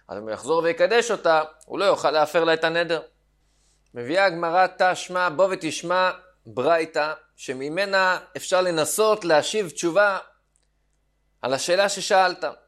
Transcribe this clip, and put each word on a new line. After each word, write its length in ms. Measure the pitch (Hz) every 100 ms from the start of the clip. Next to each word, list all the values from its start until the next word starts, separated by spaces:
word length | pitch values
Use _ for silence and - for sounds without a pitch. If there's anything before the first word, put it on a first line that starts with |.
| -
אז 100 | 95
אם 60 |
הוא 80 | 110
יחזור 320 | 104 123 165
ויקדש 480 | 165 165 185 233 226
אותה, 320 | 196 170 160 156 - -
הוא 140 | 151
לא 60 | 196
יוכל 260 | 156 156
להפר 320 | 151 147 175
לה 100 | 165
את 100 | 160
הנדר. 380 | 160 170 170 165 - _ _ _ _ _ _ _ _
מביאה 320 | 120 120 175 196
הגמרא 420 | 170 170 175 180 180
תשמע, 520 | 185 170 - 180 180
בוא 180 | 151 190
ותשמע 600 | 185 160 - 170 180 185 - - _ -
ברייתא, 680 | 110 131 165 160 160 151 156 _ _
שממנה 840 | - 131 139 165 196 190 185 175 - -
אפשר 240 | - 185
לנסות 640 | 185 165 151 - 220 214 175
להשיב 440 | 151 - 214 185
תשובה 500 | - 170 165 208 185 - _ _ _ _ _ _ _ _ _ _ _
על 120 | 117
השאלה 360 | 131 - 180 196
ששאלת. 540 | 196 170 190 185 175 151 -